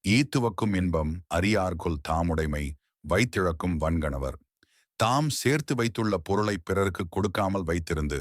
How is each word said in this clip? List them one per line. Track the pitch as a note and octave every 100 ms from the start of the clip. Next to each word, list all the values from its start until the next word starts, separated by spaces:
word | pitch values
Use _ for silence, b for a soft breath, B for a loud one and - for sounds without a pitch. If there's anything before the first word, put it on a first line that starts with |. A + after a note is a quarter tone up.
"ஈத்துவக்கும் | G2 A2+ D3 C#3 A#2 G2 A2
இன்பம் | F#2+ F2+ E2 D2+ E2+ -
அறியார்கொல் | E2+ G2+ G#2 F#2 D#2+ F2 D2+ -
தாமுடைமை | E2 E2+ D#2+ D#2 D2 C#2+ C#2+ _ _
வைத்திழக்கும் | D2 F2+ A#2+ G#2 F2+ D#2+ F#2 E2
வன்கணவர்." | D#2 E2+ D2+ C#2 C2+ - _ _ b b b -
தாம் | A2+ C3+ D3+ -
சேர்த்து | - D3+ -
வைத்துள்ள | B2+ A#2 G#2 A2 G2
பொருளை | - G2 G#2+ G2 -
பிறருக்கு | F#2+ G2 F2+ F2+
கொடுக்காமல் | G2 G2 G#2+ G2 G2 E2
வைத்திருந்து | F2 E2 D#2 D2 C#2+